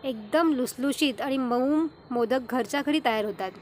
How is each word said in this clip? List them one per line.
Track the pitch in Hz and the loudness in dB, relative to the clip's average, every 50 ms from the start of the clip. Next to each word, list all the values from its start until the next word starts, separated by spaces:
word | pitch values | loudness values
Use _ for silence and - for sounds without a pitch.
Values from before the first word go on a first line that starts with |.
| - | -4
एकदम | 269 247 220 214 208 - 311 339 330 294 | -6 -6 -6 -6 0 2 4 4 4 4
लुसलुशीत | 247 254 - - - 254 285 269 - 311 277 226 - | 2 0 -4 -2 -2 -2 -2 0 2 0 0 0 -2
आणि | 254 277 269 269 | -4 -2 -2 0
मऊ | 262 240 240 240 254 277 302 302 330 302 - - - - | 0 0 2 2 2 2 2 2 2 0 -4 -10 -10 -4
मोदक | 247 240 233 208 254 269 247 214 | 0 0 2 2 0 -2 0 -2
घरच्या | 240 254 226 208 - 285 | -2 -2 -2 0 -2 -2
घरी | 285 294 294 311 - | 0 2 0 2 2
तयार | 254 220 220 208 | 2 0 0 -2
होतात. | 214 185 - 190 185 - - | -4 -4 -6 -8 -8 -8 -14